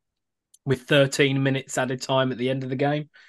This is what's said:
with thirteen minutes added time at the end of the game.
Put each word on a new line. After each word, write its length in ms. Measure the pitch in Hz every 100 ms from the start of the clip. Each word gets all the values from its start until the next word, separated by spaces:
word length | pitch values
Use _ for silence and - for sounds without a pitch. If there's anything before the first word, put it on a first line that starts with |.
| _ _ _ _ _ _
with 200 | - 131
thirteen 600 | - 147 135 - 139 135
minutes 340 | 135 135 - -
added 240 | 127 131
time 300 | - 135 131
at 60 | 123
the 120 | 123
end 140 | 135
of 60 | 131
the 80 | 131
game. 320 | 143 147 151 _